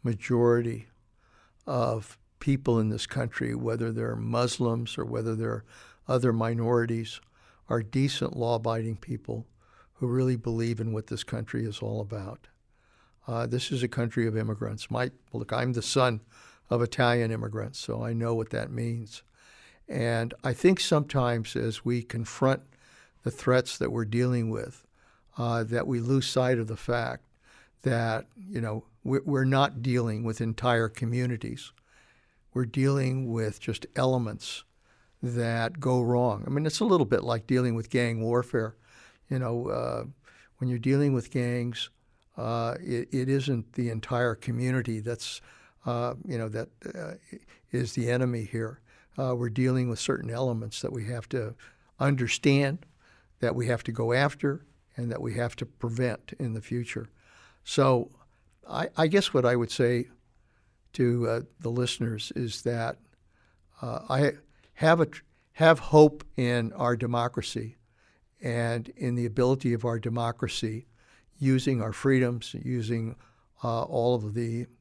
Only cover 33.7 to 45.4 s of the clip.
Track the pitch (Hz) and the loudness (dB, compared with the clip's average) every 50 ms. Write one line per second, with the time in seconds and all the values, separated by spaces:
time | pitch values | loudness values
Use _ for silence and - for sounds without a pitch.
33.7 | 107 - - - _ - 131 131 131 127 120 107 107 - - - - - - _ | -6 -6 -6 -8 _ 2 2 4 4 2 0 -2 -6 -8 -10 -10 -12 -12 -14 _
34.7 | _ _ _ _ _ _ _ _ _ _ - 123 120 120 117 113 117 117 113 113 | _ _ _ _ _ _ _ _ _ _ -6 -4 -2 0 0 0 0 0 0 -2
35.7 | 180 160 139 135 127 123 123 117 123 120 123 123 104 104 104 - 135 143 156 156 | -4 -2 0 2 2 4 4 4 4 4 4 2 0 -2 -4 -2 -2 0 0 0
36.7 | - - 220 196 190 170 139 104 127 - - - 117 113 - - 131 127 127 123 | 0 0 4 4 6 4 6 4 4 2 2 0 -2 -2 0 2 2 2 4 2
37.7 | 113 113 110 - - 127 120 120 117 113 110 117 120 123 120 - - 120 110 110 | 0 -2 -4 0 0 0 2 2 0 -2 0 2 2 2 0 2 0 -2 -2 -2
38.7 | 110 _ _ _ - - - - _ _ _ _ 139 131 127 117 120 120 123 - | -8 _ _ _ -20 -20 -20 -20 _ _ _ _ -4 -2 -2 -2 -2 -4 -2 -2
39.7 | 104 120 120 123 120 113 113 135 139 _ _ - - - - _ _ _ 131 127 | -2 -2 -2 -2 -4 -4 -6 -8 -12 _ _ -20 -20 -20 -20 _ _ _ -2 -2
40.7 | 123 120 117 131 135 139 147 143 135 123 113 - - 135 123 120 120 123 120 120 | -2 0 2 2 4 4 4 4 2 2 -2 -2 -2 -2 -2 0 -2 -2 -4 -4
41.7 | 117 - - - _ _ _ _ _ _ _ _ _ - - 113 117 117 117 117 | -4 -6 -8 -10 _ _ _ _ _ _ _ _ _ -8 -6 -4 -2 -2 -2 -2
42.7 | 127 - 175 - 123 120 - - - 131 127 131 135 139 131 143 135 117 110 - | -4 -6 -6 -4 -4 -4 -4 -2 -2 -2 0 2 0 0 2 0 -2 -2 -2 -6
43.7 | - - 123 120 113 110 - - 131 120 123 120 110 - - - 117 117 123 127 | -4 -4 -2 -2 -2 -4 -4 -2 0 0 2 0 0 -2 -4 -6 -4 -2 0 0
44.7 | 127 131 117 127 113 110 104 117 120 110 - - - - | 0 0 -2 -2 -4 -4 -4 -6 -6 -6 -8 -10 -10 -12